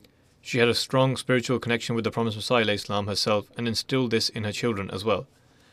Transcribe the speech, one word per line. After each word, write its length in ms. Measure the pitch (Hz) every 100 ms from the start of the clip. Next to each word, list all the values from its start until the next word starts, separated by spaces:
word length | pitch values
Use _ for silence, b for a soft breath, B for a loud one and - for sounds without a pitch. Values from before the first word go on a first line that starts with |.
| b b b b
She 200 | - 123
had 100 | 120
a 60 | 113
strong 420 | - 131 131 120
spiritual 420 | - 127 - 120
connection 360 | 117 117 - 117
with 100 | 107
the 60 |
Promised 260 | 117 113 107
Messiah 260 | - 120
alayhi 220 | 104 101 -
salam 220 | 104 101
herself 420 | 95 113 104 - -
and 100 | 117
instilled 440 | 110 - 131 123
this 180 | 110 -
in 160 | 110 104
her 80 |
children 360 | - 120 98 95
as 120 | 95
well. 240 | 107 98 - b b b b